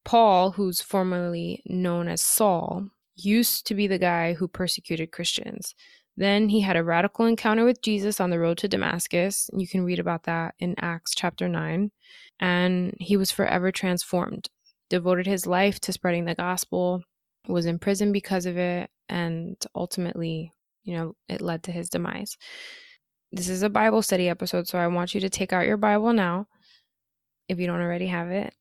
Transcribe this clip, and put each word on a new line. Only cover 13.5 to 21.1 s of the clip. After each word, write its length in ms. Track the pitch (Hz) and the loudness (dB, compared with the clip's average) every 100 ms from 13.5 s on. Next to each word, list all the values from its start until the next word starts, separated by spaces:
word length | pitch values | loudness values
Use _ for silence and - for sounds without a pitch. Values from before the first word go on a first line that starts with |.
| 180 185 | 2 0
transformed, 800 | - 185 180 - 180 - - - _ _ _ - | 0 0 -2 0 -2 -2 -6 -12 _ _ _ -4
devoted 380 | 180 175 180 185 | 0 2 2 2
his 180 | 190 | 0
life 340 | 180 180 202 196 | 0 2 2 0
to 120 | - | -4
spreading 320 | - 180 170 | -2 0 0
the 80 | 170 | -2
gospel, 720 | 170 180 180 - 180 180 180 - _ _ _ - | -2 -2 -2 -2 0 0 0 -6 _ _ _ -4
was 200 | 175 170 | 0 0
in 100 | 170 | 0
prison 340 | 202 196 208 | 0 2 2
because 360 | 202 - 190 180 | 0 0 -2 -2
of 100 | 175 | -2
it, 320 | 180 175 - _ - | 0 -2 -6 _ -6
and 560 | 175 170 165 165 190 - | -4 -2 -4 -6 -10 -8
ultimately 760 | - 180 - 175 - 165 160 165 _ _ _ | -6 -6 -4 -4 -4 -4 -4 -8 _ _ _
you 120 | 185 | -8
know, 200 | 165 165 | -6 -6